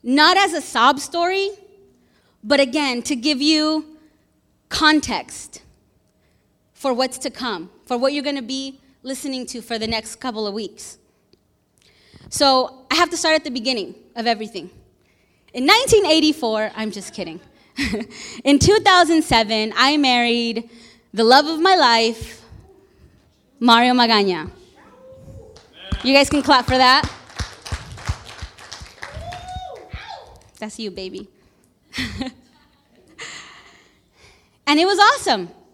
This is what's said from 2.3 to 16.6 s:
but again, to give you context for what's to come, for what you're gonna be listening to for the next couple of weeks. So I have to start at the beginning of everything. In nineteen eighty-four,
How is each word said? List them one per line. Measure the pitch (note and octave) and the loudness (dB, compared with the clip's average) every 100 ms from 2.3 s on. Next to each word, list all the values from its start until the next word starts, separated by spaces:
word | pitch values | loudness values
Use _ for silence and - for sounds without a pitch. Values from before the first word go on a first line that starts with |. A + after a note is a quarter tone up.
| _ | _
but | G#3+ C#4+ | -2 0
again, | C#4 C#4+ C#4+ A#3+ | 0 -2 -2 -4
to | A#3+ C#4 | -4 -4
give | B3 C#4 | -2 0
you | D4 D#4 D4+ D#4 D4+ - _ _ _ _ _ _ _ | 0 2 0 -2 -6 -20 _ _ _ _ _ _ _
context | - D#4 D4+ - G3 - - - - _ _ _ _ _ _ _ _ _ _ _ | 0 4 4 0 -8 -8 -16 -18 -20 _ _ _ _ _ _ _ _ _ _ _
for | _ C4+ | _ -4
what's | A#3+ B3+ B3+ | -2 -2 -4
to | - | -10
come, | - B3 F#3+ F3+ _ _ | -8 -8 -8 -10 _ _
for | B3 | -2
what | C4+ | 0
you're | C#4+ | -2
gonna | C#4 C#4 | -4 -6
be | A3+ C4+ C4+ C4 _ _ | -6 -8 -10 -14 _ _
listening | B3+ C4 C#4+ B3+ B3 | -12 -10 -8 -8 -10
to | A#3+ | -12
for | A3 A#3 | -8 -6
the | A3 | -4
next | A3+ A3 - | -6 -8 -10
couple | C4 G#3 G#3+ | -8 -6 -6
of | |
weeks. | G3+ G3+ - - - _ _ _ _ _ _ _ _ _ _ _ _ - | -6 -10 -14 -20 -20 _ _ _ _ _ _ _ _ _ _ _ _ -14
So | - C#4 C4 B3+ - _ | 0 2 4 0 -8 _
I | |
have | D#4+ F4 | 0 0
to | E4+ | 0
start | D#4+ | 0
at | D#4 | 0
the | D#4 | -2
beginning | B3 A#3 B3 D#3 - _ | -6 -4 -4 -6 -14 _
of | - A#3 | -6 -4
everything. | A#3 G#3+ G3 F3 - _ _ _ _ _ _ _ | -4 -6 -12 -14 -20 _ _ _ _ _ _ _
In | A#3+ C4+ | -2 4
nineteen | A4 B4+ A4+ F4+ | 4 6 4 4
eighty-four, | D#4+ D#4 D4 A#3 A3 | 2 2 0 -2 -4